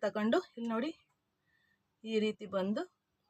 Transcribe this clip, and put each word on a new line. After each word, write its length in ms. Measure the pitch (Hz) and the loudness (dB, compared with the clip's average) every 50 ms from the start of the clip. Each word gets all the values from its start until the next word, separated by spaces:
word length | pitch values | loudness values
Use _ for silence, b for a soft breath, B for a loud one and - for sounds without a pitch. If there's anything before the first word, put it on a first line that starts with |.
| - | 2
ತಗೊಂಡು 320 | 208 196 214 208 220 247 359 - - _ - | -2 -2 0 2 4 2 2 2 0 _ -8
ಇಲ್ಲಿ 120 | 233 233 226 | -6 -2 -2
ನೋಡಿ, 160 | 220 247 311 330 - _ _ _ _ _ _ _ _ _ _ _ _ _ _ _ _ _ _ _ _ - | -2 -2 -2 -6 -10 _ _ _ _ _ _ _ _ _ _ _ _ _ _ _ _ _ _ _ _ -8
ಈ 120 | 220 226 214 208 | 0 0 2 2
ರೀತಿ 220 | 214 214 - 214 190 196 | 2 0 -4 -8 -4 -2
ಬಂದು 260 | 190 185 196 214 262 359 - _ _ _ _ _ _ _ | 0 0 0 0 -2 -2 -6 _ _ _ _ _ _ _